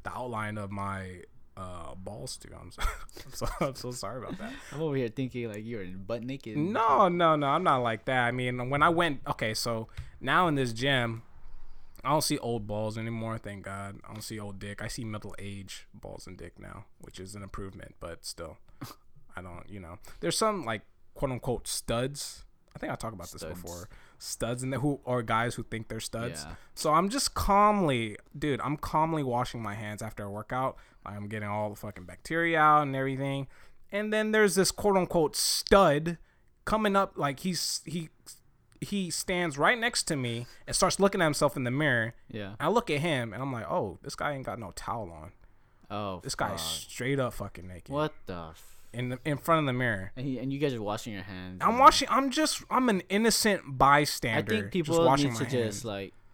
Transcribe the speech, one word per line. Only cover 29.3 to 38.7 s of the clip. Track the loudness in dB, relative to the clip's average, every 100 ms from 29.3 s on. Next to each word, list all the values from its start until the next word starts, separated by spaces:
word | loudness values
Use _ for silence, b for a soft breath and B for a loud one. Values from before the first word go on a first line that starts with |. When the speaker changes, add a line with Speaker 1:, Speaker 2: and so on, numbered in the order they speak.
| 0 0 -4
Speaker 1:
my | -6
hands | -6 -8 -8
after | -8 -8
a | -8
workout. | -8 -4 -2 -2 -4 b b -12
I'm | -10 -8
getting | -6 -4
all | -2 -4
the | -6
fucking | -10 -12 -14
bacteria | -12 -4 0 4 6
out | 8 8
and | 6 0
everything. | 0 -2 -2 -2 -6 b b b -6
And | -4 0
then | 0 4
there's | 6 6 6
this | 2
quote | 4 4 4
unquote | 4 4 4 2
stud | 0 2 8 8 10 6 2 -6 -12 _ _ _
coming | -2 2 4 4
up, | 2 0
like, | -2 0
he's, | -2 -2 -2 -4 -6
he, | -8 -8 _ -20 -20 _ _ _